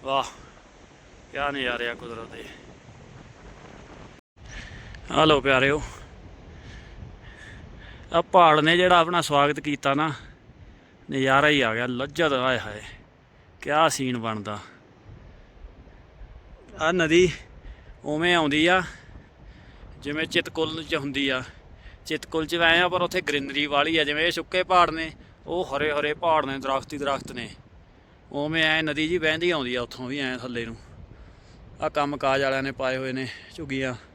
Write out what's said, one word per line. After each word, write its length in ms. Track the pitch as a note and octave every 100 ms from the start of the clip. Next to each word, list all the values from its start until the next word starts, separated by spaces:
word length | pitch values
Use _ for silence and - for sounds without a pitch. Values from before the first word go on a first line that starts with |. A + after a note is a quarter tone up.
ਵਾਹ 280 | C3+ C3+ A#2 - - - - - - - - - -
ਕਿਆ 180 | C3+ C#3+
ਨਜ਼ਾਰੇ 380 | C#3+ B2+ A#2+ A#2+
ਆ 40 |
ਕੁਦਰਤ 380 | A#2+ A#2+ A2+ A2+
ਦੇ। 140 | A2+ A2+ - - - - - - - - - - - - - - - - - _ _ - - - - - - -
ਆ 140 | C#3 D#3
ਲਓ 160 | D3
ਪਿਆਰਿਓ 400 | B2+ C3 C3+ D3+ C3 - - - - - - - - - - - - - - - - - - - - - -
ਆਹ 80 | E3
ਪਹਾੜ 360 | - F#3+ E3 D#3
ਨੇ 140 | D3+ F3
ਜਿਹੜਾ 220 | F3+ F3+
ਆਪਣਾ 220 | E3 F3
ਸਵਾਗਤ 380 | D#3 C#3+ C#3+ D3
ਕੀਤਾ 340 | D3+ C#3+ C#3+
ਨਾ, 180 | C#3 D#3 C#3 - - - - - - - - -
ਨਜ਼ਾਰਾ 400 | C#3 C3+ C3+ D3+
ਹੀ 120 | D3
ਆ 120 | A#2+ A2
ਗਿਆ, 120 | B2
ਲੱਜਤ। 460 | B2 C#3 C#3+ D#3+
ਆਏ 260 | C3+ B2+ B2
ਹਾਏ 220 | G#2+ G#2 - - - _ _ _ - -
ਕਿਆ 260 | - D3 D#3+
ਸੀਨ 280 | - C3 B2
ਬਣਦਾ। 420 | A2+ A2 G#2 G#2 - - - - - - - - - - - - - - - - - - - - - D#3
ਆ 140 | D#3
ਨਦੀ 380 | F3+ D#3+ E3 F3+ C#3+ - - - - - - C#3+
ਉਵੇਂ 280 | D3+ F3 F3
ਆਉਂਦੀ 300 | D3+ D3 E3
ਆ 140 | F#3 E3+ - - - - - - - - - - -
ਜਿਵੇਂ 240 | C#3+ D3 D#3+
ਚਿਤਕੁਲ 580 | E3+ E3 - D#3+ D#3+
'ਚ 120 | D3+ D#3+
ਹੁੰਦੀ 320 | C#3+ C#3 C#3
ਆ। 140 | C3 B2+ - - - - - -
ਚਿਤਕੁਲ 400 | D#3 - D#3+ D#3
'ਚ 100 | E3+
ਐਂ 240 | E3 E3
ਆ 60 | F3+
ਪਰ 120 | F3+
ਉੱਥੇ 200 | F3 F3+
ਗ੍ਰੀਨਰੀ 440 | F3+ C#3+ C#3 C#3 D3
ਵਾਲੀ 300 | C#3+ D3+ E3
ਆ, 60 |
ਜਿਵੇਂ 220 | D3 D3 E3
ਇਹ 60 |
ਸੁੱਕੇ 320 | E3+ D#3+ F#3
ਪਹਾੜ 260 | F3+ F#3 E3+
ਨੇ 200 | D#3+ D#3+ - - - -
ਉਹ 200 | E3+ F#3
ਹਰੇ 240 | C3+ D3+
ਹਰੇ 220 | D3 D3 D3+
ਪਹਾੜ 300 | E3+ D#3 C#3
ਨੇ, 120 | C3+
ਦਰਖਤ 360 | C3 C3+ C#3
ਹੀ 40 | D3
ਦਰਖਤ 340 | C#3 C3+ -
ਨੇ। 180 | B2 A2 - - - - - - - -
ਉਵੇਂ 320 | C#3+ D3 E3
ਐਂ 200 | D#3 D#3
ਨਦੀ 240 | D#3 D3 D#3
ਜੀ 100 | F3
ਵਹਿੰਦੀ 320 | D#3 D#3+ F3
ਆਉਂਦੀ 240 | E3 B2 B2
ਆ 60 |
ਉੱਥੋਂ 260 | A#2+ - B2+
ਵੀ 120 | C#3+
ਐਂ 180 | C3+ B2+
ਥੱਲੇ 280 | B2+ A#2+ A#2
ਨੂੰ। 100 | A2+ - - - - - - - - - -
ਆ 80 | D#3
ਕੰਮ 280 | D3+ C#3+ C#3+
ਕਾਜ 260 | C3+ C3+
ਵਾਲਿਆਂ 200 | C#3 C3+
ਨੇ 80 | C3+
ਪਾਏ 240 | B2+ C3 C3
ਹੋਏ 140 | C3
ਨੇ 140 | C3 C3 - - -
ਝੁੱਗੀਆਂ। 380 | D3+ C3+ C3+ A#2+ -